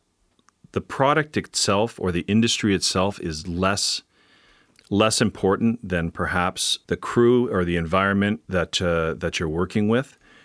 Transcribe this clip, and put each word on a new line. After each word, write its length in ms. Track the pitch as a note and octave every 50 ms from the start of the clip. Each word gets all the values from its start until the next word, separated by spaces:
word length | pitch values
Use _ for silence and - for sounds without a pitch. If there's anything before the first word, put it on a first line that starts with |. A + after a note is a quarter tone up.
| _ _ _ _ _ _ _ _ _ _ _ _ _ -
the 80 | - G2+
product 560 | - - - - C3+ C#3 D3 D#3 D3 D3+ -
itself 640 | G#2 - - - - - - G2 G2+ A2 A#2 - -
or 120 | - F#2
the 100 | E2+ F2
industry 520 | - - G2+ A2+ A2+ A2+ - - - G#2 G2
itself 460 | F2 - - - F#2+ F#2 G2+ G2+ -
is 260 | - E2+ D#2 D2+ D#2+
less, 560 | F#2 E2+ F2+ F#2+ F#2+ G2+ G2 - - - - - _ _ _ _ _ _ _ _ _ _ _ _ _ _ _ _ -
less 320 | G2+ G2+ G#2+ A2 - -
important 680 | B2 G2+ - - - F#2+ G2 - A2+ A#2 A2+ - - F#2
than 220 | F2+ E2+ E2 E2
perhaps 680 | - - F2+ D#2+ - F2+ F2 F#2 - - - - - - _ -
the 80 | E2+
crew 520 | - - - - A#2+ A#2+ A#2+ B2 B2 B2 A#2+
or 120 | A2 F#2 F2+
the 120 | F2 E2+
environment 640 | E2+ E2 D#2+ F2+ F#2+ G2 G2 G2 G2 G2+ G#2 G#2+ - _ -
that, 340 | G2 F2+ E2 - - -
uh, 320 | F2+ F2 E2+ E2 D#2+ E2 D#2
that 240 | - E2+ D#2+ - -
you're 100 | F2+ D#2
working 400 | D2+ E2+ F#2 F#2 - A2 G#2 G#2
with. 280 | A2+ B2+ C#3 - - _ _ _ - - -